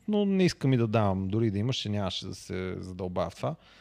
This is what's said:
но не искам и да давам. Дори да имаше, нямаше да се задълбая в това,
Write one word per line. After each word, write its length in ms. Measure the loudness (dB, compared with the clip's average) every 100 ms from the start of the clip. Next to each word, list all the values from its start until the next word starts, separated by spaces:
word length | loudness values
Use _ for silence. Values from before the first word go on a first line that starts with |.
| -2
но 180 | 0
не 200 | 2 4
искам 280 | 2 2 2
и 40 | 4
да 100 | 4
давам. 400 | 4 4 2 0
Дори 240 | 0 2
да 80 | 0
имаше, 300 | -2 -2 -2
нямаше 360 | -2 -2 -4 -8
да 80 |
се 400 | -10 -8 -6 -6 -6
задълбая 500 | -8 -8 -4 -2 -2
в 60 |
това, 200 | -2 -6 -6 -14 -20